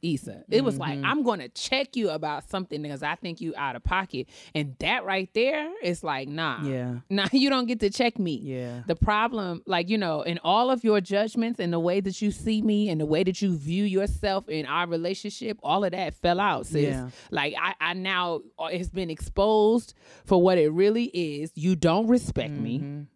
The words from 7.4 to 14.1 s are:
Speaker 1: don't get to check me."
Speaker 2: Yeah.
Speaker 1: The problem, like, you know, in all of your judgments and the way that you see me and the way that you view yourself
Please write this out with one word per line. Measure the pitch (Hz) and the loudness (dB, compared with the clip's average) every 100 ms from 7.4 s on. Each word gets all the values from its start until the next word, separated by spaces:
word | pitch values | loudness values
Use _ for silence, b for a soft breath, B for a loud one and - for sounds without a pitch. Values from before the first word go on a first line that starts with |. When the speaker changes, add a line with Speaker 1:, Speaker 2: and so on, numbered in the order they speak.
| 277 | 4
Speaker 1:
don't | 269 240 | 2 0
get | 240 | 0
to | 208 | 0
check | - 240 233 | 2 0 0
me." | 185 139 | -2 -2
Speaker 2:
Yeah. | 143 131 123 120 120 | -4 -6 -6 -8 -4
Speaker 1:
The | |
problem, | 165 - 208 233 233 190 170 - | 0 2 2 0 -2 -4 -6 -2
like, | 185 175 | -2 0
you | 220 | 0
know, | 185 151 | 0 -2
in | 156 170 | -2 -2
all | 165 202 247 | 2 4 4
of | 254 | 2
your | 226 208 | 4 2
judgments | 180 196 220 240 226 233 | 2 0 0 0 -2 0
and | 175 | 0
the | 170 | 0
way | 170 190 | 2 2
that | 196 185 | 0 -2
you | 214 | -2
see | 202 - 220 | -2 0 2
me | 214 208 208 | 2 2 2
and | 160 | 0
the | 151 | 2
way | 156 | 2
that | 185 185 | 2 2
you | 202 170 | 0 0
view | 143 175 | 0 0
yourself | 208 185 202 | 2 2 0